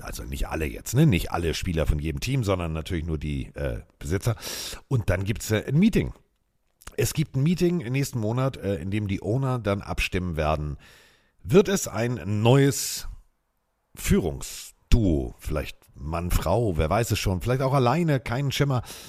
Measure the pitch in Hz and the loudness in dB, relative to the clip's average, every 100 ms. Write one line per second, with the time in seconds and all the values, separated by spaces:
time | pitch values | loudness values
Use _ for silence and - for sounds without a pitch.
0 | - - - 69 - 78 78 53 - 117 | -12 -10 -8 -4 -4 -2 -4 -6 -2 4
1 | 160 87 - 92 85 73 92 80 76 76 | 6 6 2 -2 0 -2 -2 0 2 2
2 | 78 71 - 135 101 92 85 80 78 87 | 0 -4 -2 0 0 0 0 -4 -4 -4
3 | 80 78 73 71 - - 69 55 - - | -2 -4 -2 -4 -6 -6 -6 -6 -10 -12
4 | 69 95 - 107 - - - - - 127 | -4 -2 -2 -4 -6 -10 -10 -12 -2 -2
5 | - 90 98 92 - 107 - 139 214 - | 0 0 -2 -4 0 0 2 4 4 4
6 | 71 - _ _ _ _ _ _ - - | 0 -4 _ _ _ _ _ _ -12 -4
7 | 120 - 156 131 143 170 175 175 113 131 | -2 0 -2 0 0 2 2 0 -2 -2
8 | 139 123 107 120 135 - 95 98 95 107 | -2 -2 -2 0 0 -2 -4 -4 -2 -2
9 | 104 98 - 123 135 127 104 101 - - | -2 -2 -2 0 0 -2 0 -2 -2 -4
10 | - 95 90 78 76 78 76 69 - - | -2 -2 -2 0 0 0 -2 -8 -14 -20
11 | _ _ _ _ 90 160 190 196 - 101 | _ _ _ _ 2 4 6 2 -2 -2
12 | 120 120 85 104 113 139 139 135 - - | -2 -2 -2 2 6 8 6 2 -4 -6
13 | - - - _ _ _ _ _ _ - | -10 -12 -18 _ _ _ _ _ _ -6
14 | - 196 87 67 - - - - - 120 | 2 2 2 -4 -8 -12 -16 -12 4 4
15 | 101 76 60 - - 73 65 - _ - | 6 2 0 -6 -6 -4 -4 -10 _ -12
16 | 71 82 87 - 78 101 120 80 78 101 | -6 -4 0 0 2 0 0 0 2 2
17 | 120 107 107 92 117 131 131 120 120 147 | 0 0 0 -2 -2 -2 0 2 2 2
18 | 170 139 - 120 139 - 143 127 - - | 2 0 -2 -4 -2 0 0 0 -4 -12